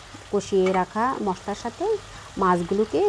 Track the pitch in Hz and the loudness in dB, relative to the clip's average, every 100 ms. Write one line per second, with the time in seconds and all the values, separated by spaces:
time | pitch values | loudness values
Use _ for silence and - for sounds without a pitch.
0 | - - - 202 - 196 185 185 180 214 | -20 -20 -4 -2 2 2 4 2 0 0
1 | 247 277 208 180 - 202 233 - 392 415 | 0 0 -2 -4 -6 -6 -8 -2 0 0
2 | - - - - 190 180 170 196 220 - | -4 -16 -12 0 2 4 2 0 2 2